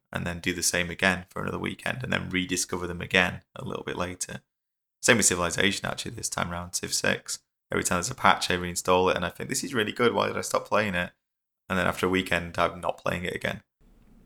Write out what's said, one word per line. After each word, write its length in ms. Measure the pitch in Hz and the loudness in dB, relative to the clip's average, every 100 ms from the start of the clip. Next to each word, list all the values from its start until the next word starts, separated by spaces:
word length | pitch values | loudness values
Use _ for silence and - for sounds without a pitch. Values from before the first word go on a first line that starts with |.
| _ | _
and 100 | 92 | -6
then 160 | 90 87 | -4 -4
do 140 | 92 | -4
the 80 | 85 | -2
same 300 | - 87 87 | 0 0 -2
again 340 | 85 95 90 - | 2 2 2 -4
for 120 | 92 | -8
another 160 | 95 92 | -6 -4
weekend 460 | 95 95 - - | -6 -4 -6 -4
and 100 | 95 | -2
then 160 | 92 90 | -2 0
rediscover 560 | 92 90 90 - 90 87 | -2 -2 -2 -2 -4 -6
them 160 | 87 | -6
again 400 | 87 92 90 90 _ - | 0 2 2 -2 _ -12
a 100 | - | -8
little 180 | - | -6
bit 140 | - - | -6 -4
later. 440 | 90 90 - - _ _ _ _ _ _ | -6 -6 -8 -10 _ _ _ _ _ _
Same 160 | - 120 | 4 6
with 80 | - | 6
Civilization, 640 | 87 85 - 98 - - | 4 0 2 2 2 -4
actually, 240 | - - | -4 -8
this 180 | 113 - | -6 -6
time 220 | - 87 | -4 -4
round, 240 | 87 87 - | -4 -6 -6
Civ 180 | - | -4
six. 460 | - 98 92 - - _ _ - | 0 0 0 -4 -10 _ _ -4
Every 140 | 92 | -2
time 140 | - 90 | 2 0
there's 120 | 98 | 0
a 60 | - | 4
patch, 340 | 98 - - | 6 6 2
I 60 | 90 | -2
reinstall 560 | 90 87 - 92 92 | -2 -2 4 4 6
it 60 | - | 2
and 80 | 87 | -2
I 40 | |
think, 200 | - 143 | -4 -6
"This 120 | 135 | -4
is 120 | - | -2
really 180 | 120 107 | -2 -2
good, 220 | - 120 | 2 2
why 140 | 101 104 | 4 0
did 100 | 104 | -2
I 40 | |
stop 280 | - - - | -2 -2 2
playing 260 | 101 107 87 | 0 2 -2
it?" 160 | 87 _ _ _ _ _ - | -4 _ _ _ _ _ -4
And 100 | 92 | 0
then 80 | 92 | 2
after 200 | - 92 | 2 2
a 40 | |
weekend, 480 | 92 92 85 85 87 | 2 2 0 0 0
I'm 220 | 85 87 | 0 0
not 180 | 85 - | -6 -4
playing 280 | - 90 87 | -2 -2 -4
it 100 | - | -4
again. 260 | - - _ _ - _ _ - | -4 -6 _ _ -20 _ _ -20